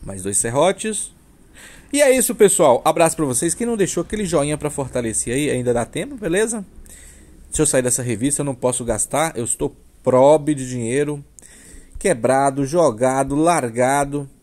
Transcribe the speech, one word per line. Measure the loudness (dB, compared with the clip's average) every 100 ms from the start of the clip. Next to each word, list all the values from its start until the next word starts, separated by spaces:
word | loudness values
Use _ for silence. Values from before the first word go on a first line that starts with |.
| -14
Mais | -10
dois | -4 -2
serrotes. | -2 2 2 0 -6 -8 -10 -16 _ _ _ -20 -20 -20 -6
E | 2
é | 4 4
isso, | 2
pessoal. | 4 4 6 4 6
Abraço | 2 2 2 2
pra |
vocês. | -2 -2 -2
Quem | -4 -4
não | -2
deixou | -2 -2
aquele | -6 -4
joinha | -2 0 0 -2
pra | -4
fortalecer | -6 -6 -4 -4 -4 -2
aí, | -2 0
ainda | -2 0
dá | 0
tempo, | -2 -6 -8
beleza? | -8 -2 0 0 -4 -10 -16 -20 -20 -20 -20 -20 -20 -12
Se | 0
eu | 2
sair | 2
dessa | 0 -2
revista, | -4 -2 -2 -2
eu |
não | -4
posso | -2 -2 -2
gastar. | -4 -4 -2 -2 -2 -4
Eu |
estou | -6 -4 -6 -8 _ _
probe | 2 6 6 6 2
de | -4 -4
dinheiro. | -6 -2 -2 -2 -6 -12 -20 -20 -20 -20 -20 -20 -4
Quebrado, | -2 0 2 2 2 0
jogado, | -2 2 2 2 0 0 -2
largado. | 0 2 2 -2 0 0 2 0 -4 -10 _